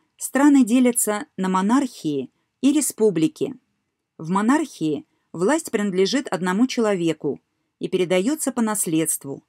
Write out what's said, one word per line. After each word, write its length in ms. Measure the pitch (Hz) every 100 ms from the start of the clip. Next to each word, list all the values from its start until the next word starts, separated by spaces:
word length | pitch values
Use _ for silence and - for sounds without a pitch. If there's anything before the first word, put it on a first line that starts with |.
| _ _
страны 480 | - 262 294 277
делятся 640 | 214 254 247 240 - 208 - -
на 120 | 190
монархии 840 | 185 196 262 254 - 156 143 123 _ _ _
и 120 | 262
республики. 840 | 294 - - 214 165 156 - 139 - _ _ _ _ _ -
В 120 | 165
монархии – 720 | 190 214 294 294 - 156 147 - _ _
власть 380 | 160 190 311 -
принадлежит 580 | 220 208 180 190 254 -
одному 380 | 180 185 190 254
человеку 760 | - 214 190 165 156 151 127 _ _ _ _
и 80 | 165
передается 640 | 185 175 185 202 311 277
по 100 | 247
наследству. 840 | 220 208 190 160 160 - 139 139